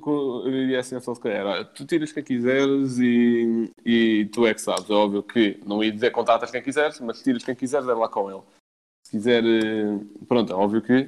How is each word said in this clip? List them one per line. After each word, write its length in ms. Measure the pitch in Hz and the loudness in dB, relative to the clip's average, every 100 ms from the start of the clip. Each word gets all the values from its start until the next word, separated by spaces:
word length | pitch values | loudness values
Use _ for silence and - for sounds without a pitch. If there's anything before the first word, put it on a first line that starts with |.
eu 460 | 147 147 135 120 131 | -2 -2 -2 -4 -2
diria 300 | 131 131 127 | -2 0 -2
assim 160 | 123 127 | -4 -8
ao 40 | |
Solskjaer, 460 | 127 117 120 101 98 | -8 -6 -4 -2 -2
"Olha, 180 | 165 | -4
tu 220 | - - 139 | -6 -12 -2
tiras 260 | 170 151 | -2 -2
quem 100 | 151 | -8
quiseres 760 | 135 123 120 135 139 139 135 123 | -4 -2 0 2 2 2 0 2
e, 720 | 123 120 120 117 117 113 110 - 117 | 4 6 4 4 2 -2 -4 -6 0
e 400 | 117 113 107 104 | 2 4 2 0
tu 140 | 120 113 | 2 0
é 60 | |
que 80 | 107 | 0
sabes." 300 | - 90 90 | -4 -4 0
É 20 | |
óbvio 300 | 104 104 101 | 2 2 0
que 360 | - 120 104 98 | -2 2 2 0
não 180 | 101 104 | -6 -2
ia 100 | 110 | -2
dizer 180 | 107 117 | 0 0
contratas 400 | 117 110 117 117 | 0 2 2 0
quem 120 | 123 | -8
quiseres, 380 | 135 135 151 151 | -4 0 -2 -2
mas 220 | 117 - | -10 -4
tiras 200 | 135 120 | -2 -2
quem 100 | - | -4
quiseres, 340 | 123 127 143 127 | -8 -4 -2 -2
é 60 | |
lá 140 | 113 113 | -2 -2
com 220 | 110 98 | -2 -6
ele. 120 | 95 - _ _ _ _ _ - | -8 -18 _ _ _ _ _ -10
Se 60 | |
quiser, 300 | 107 117 120 | -4 2 2
eh, 540 | 113 113 110 110 104 101 104 - - | 4 2 2 -2 -2 -4 -8 -12 -2
pronto, 240 | 120 101 | 0 0
é 40 | 92 | 0
óbvio 260 | 101 110 | 0 0
que 220 | 107 127 | 2 2